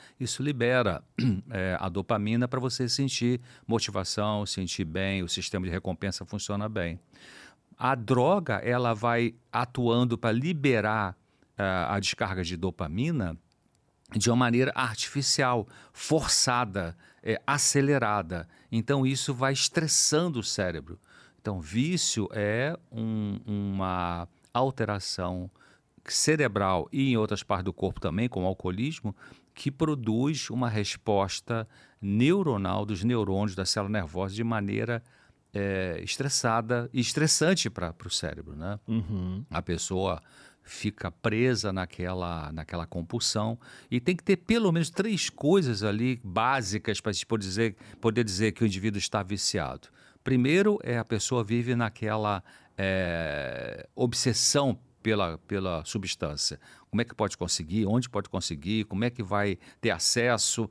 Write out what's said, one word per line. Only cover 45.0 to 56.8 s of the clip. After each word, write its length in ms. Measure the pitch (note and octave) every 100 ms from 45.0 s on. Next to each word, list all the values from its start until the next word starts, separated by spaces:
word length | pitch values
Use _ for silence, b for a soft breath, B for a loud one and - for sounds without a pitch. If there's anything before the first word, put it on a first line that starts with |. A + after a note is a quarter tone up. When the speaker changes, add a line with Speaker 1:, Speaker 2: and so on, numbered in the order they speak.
| G3+ G3 -
Speaker 1:
coisas 540 | - C#3+ G3 D3 G#2+
ali 360 | G#2+ G#2 A#2+ B2
básicas 760 | G2+ F2+ A#2 C3+ G2+ G#2 G#2+ G2+
pra 140 | -
se 100 | G2+ -
poder 180 | A2+ F#2+
dizer, 300 | F#2+ A2+ G2 B B
poder 220 | A2+ A2
dizer 280 | A2+ F#2 A2
que 120 | F#2+
o 40 | A2
indivíduo 300 | F#2+ G#2 G2+
está 240 | - A2
viciado. 640 | F#2+ G2+ - G2+ C#2+ C2+ - b b b
Primeiro 560 | - C3 B2 E3+ G3 G#3
é 140 | - A#2+
a 80 | A2+
pessoa 380 | G#2+ - B2+
vive 320 | G#2+ A#2 A#2+ A#2+
naquela, 680 | A2+ - G#2+ A2 G#2+ G2 - b b -
é, 1120 | F#2+ F#2+ F2+ E2+ D#2+ D2 C2+ B1 B1 G#1+ - -
obsessão 840 | B2 B2 C3 A2+ - D3 C#3 - _ _
pela, 340 | A2+ G#2+ F2+ D#2+ -
pela 380 | G2+ F#2+ E2 D#2
substância. 720 | A2 F#2 - D#2+ D2 - C#2 b b